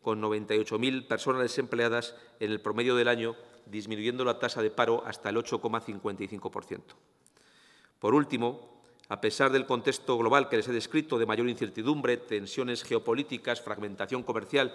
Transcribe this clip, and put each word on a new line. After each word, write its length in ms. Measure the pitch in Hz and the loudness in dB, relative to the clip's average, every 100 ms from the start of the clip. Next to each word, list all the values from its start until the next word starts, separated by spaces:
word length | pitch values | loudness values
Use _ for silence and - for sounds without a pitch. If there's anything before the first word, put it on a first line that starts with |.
con 180 | 113 107 | -2 0
noventa 320 | 107 107 104 | 0 -2 2
y 60 | 110 | 0
ocho 180 | 107 110 | 2 0
mil 300 | 131 131 123 | 0 -2 -2
personas 340 | 113 139 127 | -2 0 0
desempleadas 760 | 123 - 123 120 117 117 117 - - - | 0 0 -2 2 2 2 -2 -14 -18 -6
en 120 | 107 | -2
el 100 | 107 | -2
promedio 340 | 110 107 127 123 | -2 0 2 4
del 120 | 120 | 4
año, 280 | 117 113 113 - - - | 2 0 -6 -16 -20 -10
disminuyendo 600 | 107 104 107 110 123 123 | -10 -6 -4 -2 0 0
la 120 | 117 | 0
tasa 240 | 120 117 | -2 0
de 80 | 110 | -2
paro 320 | - 113 117 110 | 2 2 2 0
hasta 220 | - 104 | -8 -2
el 80 | 110 | -2
ocho 220 | 117 117 | -2 -2
coma 220 | 117 113 | -2 -4
cincuenta 420 | - 101 104 98 | -4 -6 -6 -6
y 40 | 98 | -8
cinco 240 | 101 95 | -8 -8
por 140 | 98 - | -8 -10
ciento. 280 | 95 - - _ _ _ _ _ _ _ - _ - | -12 -14 -20 _ _ _ _ _ _ _ -20 _ -2
Por 160 | 107 | 4
último, 640 | 143 143 123 117 135 - - - _ - | 6 4 0 -2 -2 -16 -20 -20 _ -10
a 140 | 104 | -2
pesar 300 | 110 - 135 | -2 4 4
del 160 | 131 127 | 4 2
contexto 500 | 123 123 127 - 120 | 0 0 -2 0 2
global 320 | 113 139 135 | 6 4 4
que 80 | 113 | 0
les 100 | 117 | 0
he 60 | |
descrito 460 | 117 - 156 156 120 | -2 0 -2 0 0
de 80 | 110 | 2
mayor 200 | 110 120 | 2 0
incertidumbre, 720 | 113 104 110 117 151 123 120 | 0 -4 -2 0 0 2 0
tensiones 640 | - 104 98 - 123 117 | -2 -4 -4 -4 -4 -4
geopolíticas, 800 | - 113 117 123 147 170 127 120 | 0 -2 2 -2 -2 -6 -4 -4
fragmentación 600 | 110 104 104 98 98 127 | -4 -6 -6 -6 -4 -4
comercial 500 | - 214 196 139 127 | -2 -4 0 2 2